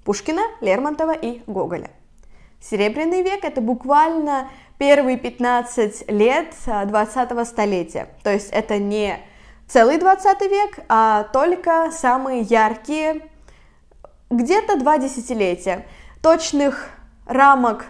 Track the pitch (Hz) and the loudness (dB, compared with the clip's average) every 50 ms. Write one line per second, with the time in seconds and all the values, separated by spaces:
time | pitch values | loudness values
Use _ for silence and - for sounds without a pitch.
0 | _ 202 202 - - - 311 359 440 453 - - 233 196 185 226 269 302 302 294 | _ -6 -6 -4 -4 -4 -4 -2 -4 -4 -6 -4 -2 0 0 0 -2 -4 -4 -2
1 | 320 320 311 311 - 233 240 240 - - 196 190 170 165 175 - - - - _ | -2 -2 -2 -4 -6 -8 -10 -12 -14 -10 -8 -6 -6 -6 -8 -10 -10 -14 -20 _
2 | - _ _ - - - - - - - _ - - - - 196 202 214 233 294 | -20 _ _ -20 -20 -20 -20 -20 -20 -20 _ -20 -10 -6 -2 -2 -2 -2 -2 -2
3 | 320 330 359 370 359 381 392 403 381 302 - 269 220 220 254 240 - 254 285 294 | -2 -2 -2 0 -2 -2 -4 -4 -6 -6 -4 -4 -2 -2 -4 -4 0 2 4 4
4 | 320 320 330 320 302 294 277 269 262 262 - - - _ - - 277 285 285 285 | 4 4 0 -2 -2 -2 -2 -4 -4 -8 -14 -20 -20 _ -8 0 4 4 4 4
5 | 269 254 254 240 - 247 233 - 240 247 247 240 240 247 - 247 214 208 208 - | 4 2 -2 -2 -4 -8 -6 -4 0 0 0 0 -2 -2 -2 -2 -2 -2 -2 -8
6 | - - 214 208 214 240 262 320 320 320 - - - 254 214 202 196 202 208 214 | -8 -4 0 2 4 4 2 2 -2 -4 -10 -10 -8 -6 -4 -4 -2 0 0 0
7 | 214 220 - 262 247 240 240 233 233 233 - - 208 208 196 180 170 165 - - | 0 0 -2 -4 -4 -2 -2 -4 -4 -4 -2 -2 -2 0 0 -2 -4 -6 -8 -10
8 | - - - - - 208 196 208 202 - - 214 220 - 214 202 202 202 208 214 | -10 -10 -14 -6 -2 0 0 0 -2 -4 -4 -4 -2 -2 -2 -2 -2 -2 -2 -2
9 | 208 196 175 - - - - - - - - - - - - 247 226 247 311 320 | -2 -4 -4 -8 -12 -18 -20 -20 -20 -20 -20 -20 -8 2 4 6 6 6 4 4
10 | 349 381 392 381 381 403 392 392 403 381 392 403 415 403 - - - - 226 220 | 4 2 2 4 4 2 2 2 0 0 0 0 0 -2 -4 -10 -2 0 2 4
11 | 220 220 214 208 214 - - 262 294 349 359 359 - 339 330 330 330 320 320 - | 4 4 2 0 0 -2 0 0 2 2 0 0 0 2 2 2 0 -2 -4 -2
12 | - 254 254 262 262 269 262 240 220 - 233 220 220 220 226 226 - - 302 311 | 0 0 0 0 -2 -4 -4 -4 0 2 2 4 4 2 0 -4 -8 -6 -4 -2
13 | 311 311 311 311 311 - - - - - - - - _ _ _ _ _ - - | -2 -2 -4 -4 -8 -16 -20 -20 -20 -20 -20 -20 -20 _ _ _ _ _ -20 -20
14 | - - _ _ _ - 240 233 240 262 370 440 440 427 403 285 254 285 311 285 | -20 -20 _ _ _ -4 -2 0 0 2 2 0 2 0 -2 0 2 2 2 2
15 | 262 262 - 254 233 - 247 220 196 180 180 180 - 190 180 214 - - - - | 0 -4 -6 -8 -8 -6 -4 -2 0 -2 -2 -4 -4 -6 -6 -6 -10 -16 -20 -20
16 | - - - - - 320 330 330 320 - 302 285 285 277 - - - - - - | -20 -20 -10 0 2 4 4 4 0 -2 0 0 0 0 0 -4 -8 -16 -18 -20
17 | - - - - - - - 254 277 277 277 262 240 233 214 214 - | -20 -20 -20 -18 -8 -2 2 4 6 6 6 6 2 0 -2 -4 -8